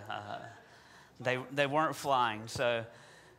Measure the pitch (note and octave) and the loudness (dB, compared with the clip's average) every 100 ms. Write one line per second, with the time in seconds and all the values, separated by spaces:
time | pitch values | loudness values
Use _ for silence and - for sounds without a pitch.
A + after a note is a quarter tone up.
0 | G2+ G#2 G#2 - - - - - - - | -6 -8 -8 -10 -12 -18 -20 -20 -20 -20
1 | - - B2 B2+ B2+ C#3+ C#3 D3 D#3 C#3 | -20 -6 -2 -2 0 0 2 4 2 0
2 | D3 C3 A#2+ G#2+ A2+ - B2 A#2 A2+ - | 2 4 4 0 -4 0 2 2 -2 -12
3 | - - - | -20 -20 -20